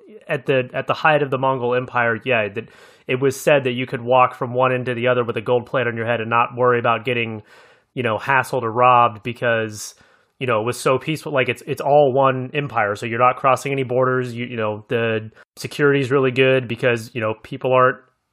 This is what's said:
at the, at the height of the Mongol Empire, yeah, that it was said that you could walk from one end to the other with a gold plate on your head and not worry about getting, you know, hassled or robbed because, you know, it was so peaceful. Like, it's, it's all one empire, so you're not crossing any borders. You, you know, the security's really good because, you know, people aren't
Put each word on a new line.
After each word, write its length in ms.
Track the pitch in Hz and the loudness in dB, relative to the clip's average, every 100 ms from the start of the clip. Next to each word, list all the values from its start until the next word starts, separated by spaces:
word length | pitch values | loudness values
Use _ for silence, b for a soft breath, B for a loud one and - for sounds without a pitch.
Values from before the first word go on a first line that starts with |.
| - - - | -20 -18 -8
at 180 | 151 120 | -6 0
the, 220 | 135 127 | 0 0
at 140 | - 127 | -4 -4
the 60 | - | 0
height 260 | 160 151 | 2 2
of 80 | 143 | 0
the 80 | 131 | 0
Mongol 380 | 135 135 120 123 | 0 0 0 -2
Empire, 420 | 127 123 120 113 131 | -2 -2 0 -2 0
yeah, 220 | 120 104 | 0 -2
that 200 | 104 110 b b b - | -6 -12 b b b -4
it 120 | 127 | 0
was 200 | 135 127 | 0 0
said 260 | - 147 131 | 2 4 2
that 60 | |
you 120 | 123 127 | -4 -6
could 160 | 131 | -6
walk 320 | 117 127 127 - | 0 4 4 0
from 180 | 127 | -6
one 180 | 123 127 | 0 0
end 140 | 127 123 | 0 -4
to 60 | 120 | -2
the 120 | 123 | 0
other 160 | 123 | 0
with 140 | 117 117 | 0 -4
a 40 | |
gold 240 | 110 123 110 | 0 0 0
plate 180 | 135 120 | -2 -2
on 80 | 117 | -2
your 100 | 113 | -2
head 160 | 117 | -2
and 80 | 113 | 0
not 260 | 117 123 123 | 2 2 2
worry 240 | 123 120 | 2 2
about 260 | 120 117 110 | 2 0 0
getting, 380 | 120 113 110 b b b b b | -2 -4 -6 b b b b b
you 80 | - | -6
know, 140 | 120 107 | -2 -2
hassled 460 | - 135 127 135 | 2 2 2 -2
or 80 | 117 | -2
robbed 500 | 110 123 123 117 110 | 2 6 6 4 0
because, 720 | 123 117 123 113 110 104 - b b b b - | -10 -4 -2 0 -2 -8 -16 b b b b -8
you 80 | 127 | -2
know, 140 | 113 | 0
it 40 | 113 | -2
was 140 | 120 | -2
so 180 | 156 131 | 0 0
peaceful. 340 | - 151 - | -2 -6 -4
Like, 160 | 143 123 | -2 0
it's, 120 | 120 - | -4 -6
it's 140 | 139 | -6
all 320 | 147 143 143 | 2 4 4
one 360 | 127 135 131 127 151 | 4 2 0 -4 -6
empire, 400 | 143 117 104 104 | -4 -2 -2 -2
so 100 | 117 | -4
you're 140 | 113 | 0
not 160 | 127 127 | 2 2
crossing 360 | 139 127 139 | 2 0 0
any 120 | 139 | -4
borders. 500 | 127 120 127 127 123 | -2 0 0 0 -4
You, 120 | 117 120 | -8 -8
you 120 | 120 | -4
know, 280 | 107 107 - | -4 -6 -4
the 420 | 117 117 110 110 b _ - | -2 -2 -2 -6 b _ -14
security's 520 | 127 - 147 139 131 | -10 0 2 2 2
really 220 | 139 131 | 0 2
good 360 | 123 131 131 123 | 2 2 2 0
because, 460 | 117 131 120 110 | -2 0 0 -4
you 80 | 120 | -6
know, 140 | 110 110 | -4 -6
people 300 | - 131 131 | -10 -6 0
aren't 240 | 127 127 135 _ _ _ | 4 4 2 _ _ _